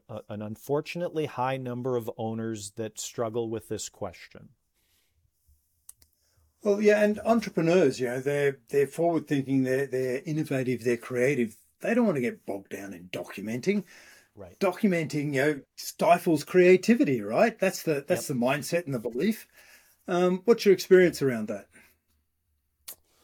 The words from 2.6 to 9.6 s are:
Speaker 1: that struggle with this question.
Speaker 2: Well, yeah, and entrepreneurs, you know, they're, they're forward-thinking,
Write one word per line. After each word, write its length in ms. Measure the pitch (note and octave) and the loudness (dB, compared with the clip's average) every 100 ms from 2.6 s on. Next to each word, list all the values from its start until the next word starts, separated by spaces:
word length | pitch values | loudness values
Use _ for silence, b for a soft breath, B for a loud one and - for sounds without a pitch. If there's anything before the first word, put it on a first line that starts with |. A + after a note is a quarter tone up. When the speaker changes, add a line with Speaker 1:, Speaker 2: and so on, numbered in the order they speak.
| G2+ | -10
Speaker 1:
that 260 | - A2 - | -10 -10 -10
struggle 520 | - - A2+ A#2 A2+ | -10 -6 -4 -4 -4
with 180 | A2 - | -6 -8
this 200 | G#2+ - | -10 -10
question. 640 | - F#2+ - - - G#2+ _ _ _ _ _ _ _ _ _ _ _ _ _ - - _ _ _ _ _ _ | -12 -12 -12 -20 -20 -20 _ _ _ _ _ _ _ _ _ _ _ _ _ -20 -20 _ _ _ _ _ _
Speaker 2:
Well, 200 | G#3 G3+ | -2 2
yeah, 200 | G#3 G#3 | 4 4
and 160 | G#3 G#3 | 2 0
entrepreneurs, 800 | - A#3 G3 F3+ E3 F3+ C#3 B2+ | 0 0 0 0 2 4 4 2
you 60 | B2 | -4
know, 120 | C3 | -4
they're, 380 | C#3 C#3+ C#3+ C#3 - | -2 0 0 -2 -2
they're 180 | C#3+ C#3 | 0 0
forward-thinking, 760 | - E3+ D#3+ - C#3+ B2+ C3+ | 0 0 -2 -2 -2 0 0